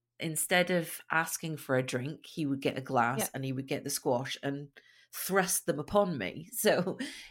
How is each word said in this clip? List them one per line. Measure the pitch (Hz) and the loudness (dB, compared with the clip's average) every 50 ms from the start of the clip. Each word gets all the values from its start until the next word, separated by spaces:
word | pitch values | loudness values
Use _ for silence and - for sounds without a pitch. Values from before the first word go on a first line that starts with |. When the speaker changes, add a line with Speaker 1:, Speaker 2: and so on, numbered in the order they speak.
| _ _ _ - | _ _ _ -6
Speaker 1:
instead | - 165 156 156 - - 185 180 180 180 | -6 -4 -2 -2 0 4 4 4 4 6
of | 185 175 160 160 - - - - | 4 2 2 0 -4 -10 -6 -2
asking | - 160 165 - - - - 165 160 143 | 0 0 0 0 -2 -6 -4 -6 -6 -6
for | - - 135 | -2 2 2
a | 127 131 | 2 2
drink, | 127 - 123 123 143 160 - - | 2 0 -2 -2 -4 -6 -8 -12
he | - - - 160 | -10 -6 -4 -2
would | 139 139 135 | 0 0 0
get | - 147 - 131 | 0 -2 -2 -2
a | 131 | -4
glass | - 135 127 113 117 127 123 110 - | 0 2 2 4 4 2 0 -2 -4
Speaker 2:
Yeah. | - | -4
Speaker 1:
and | 131 135 | -4 -4
he | 135 131 | -4 -4
would | 131 135 135 | -4 -4 -4
get | 143 - - | -6 -6 -4
the | 143 | -4
squash | - - - 151 127 120 135 135 - - - | -6 -2 0 0 0 0 0 -4 -6 -6 -4
and | 139 139 143 147 143 _ - - _ _ _ _ _ - | -4 -4 -4 -8 -12 _ -20 -20 _ _ _ _ _ -12
thrust | - - - 185 196 180 180 - - - | -8 -4 0 2 2 2 2 0 0 0
them | - 156 143 | 0 -2 -2
upon | 147 - - 208 202 185 170 127 | -2 2 4 4 4 4 2 -2
me. | 98 90 - - 80 - | -4 -4 -6 -8 -12 -10
<laughs> | - | -6
So | - - 214 165 131 180 190 - - 262 302 - - - - | 2 4 6 6 6 4 0 -2 -4 -6 -8 -10 -12 -16 -6